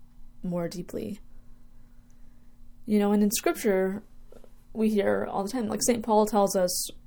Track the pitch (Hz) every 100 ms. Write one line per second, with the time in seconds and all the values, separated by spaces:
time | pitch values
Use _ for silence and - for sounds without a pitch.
0 | - - - - 185 175 170 180 175 -
1 | 208 202 - - - - - - - -
2 | - - - - - - - - - 208
3 | 202 208 208 - 339 330 226 190 190 202
4 | - - - - - - - 226 220 214
5 | 202 196 208 - 196 262 214 208 - 240
6 | 220 214 214 214 196 196 180 - - -